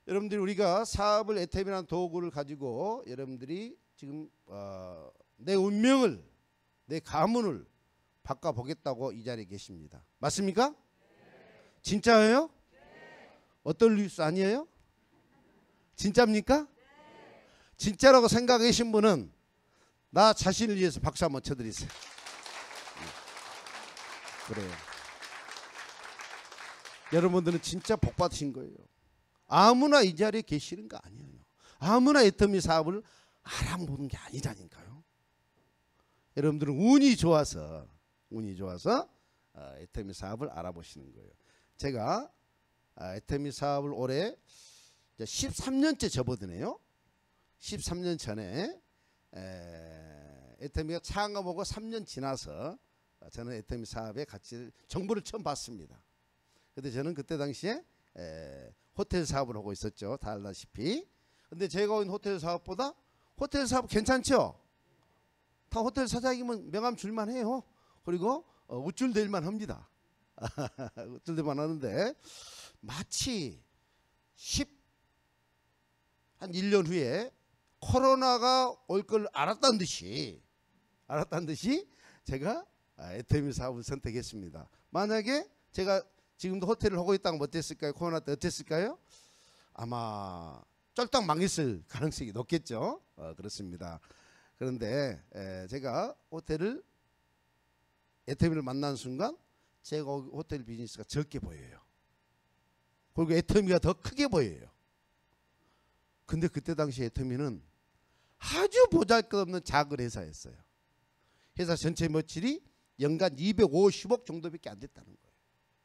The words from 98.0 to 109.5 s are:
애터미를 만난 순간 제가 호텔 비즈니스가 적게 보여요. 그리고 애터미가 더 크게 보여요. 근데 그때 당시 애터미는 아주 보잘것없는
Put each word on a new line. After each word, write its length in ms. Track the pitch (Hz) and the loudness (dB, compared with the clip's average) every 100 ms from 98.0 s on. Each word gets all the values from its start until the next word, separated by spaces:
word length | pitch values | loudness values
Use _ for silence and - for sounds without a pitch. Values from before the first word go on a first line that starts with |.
| _ _ - | _ _ -6
애터미를 340 | 139 170 160 | 0 2 2
만난 320 | 127 135 143 | -2 -4 -4
순간 420 | 135 127 127 214 339 _ _ _ _ | -4 -6 -4 -4 -6 _ _ _ _
제가 220 | - 151 | -8 -6
호텔 600 | 139 139 135 135 156 147 | -4 -8 -8 -12 -10 -10
비즈니스가 400 | 117 113 117 - | -10 -12 -12 -14
적게 340 | 104 143 151 135 | -8 -6 -6 -8
보여요. 420 | 90 78 62 - _ _ _ _ _ _ _ _ _ _ _ _ _ | -12 -14 -20 -20 _ _ _ _ _ _ _ _ _ _ _ _ _
그리고 180 | - 165 | -2 2
애터미가 460 | 170 - 208 196 175 | 2 4 4 4 4
더 160 | 160 | 2
크게 340 | 185 - 262 285 | -2 -4 -2 2
보여요. 400 | 185 113 71 57 _ _ _ _ _ _ _ _ _ _ _ _ _ _ _ - | 2 0 -4 -16 _ _ _ _ _ _ _ _ _ _ _ _ _ _ _ -6
근데 200 | 160 165 | -2 -2
그때 280 | 143 135 | -2 -4
당시 280 | 156 151 127 | -2 -2 -2
애터미는 580 | 120 - 131 123 147 98 - _ _ _ _ _ _ _ | -4 -4 -4 -2 -4 -6 -12 _ _ _ _ _ _ _
아주 480 | - 302 403 453 494 | -6 0 4 6 8
보잘것없는 720 | 330 196 233 202 202 180 | 6 6 4 4 -2 -2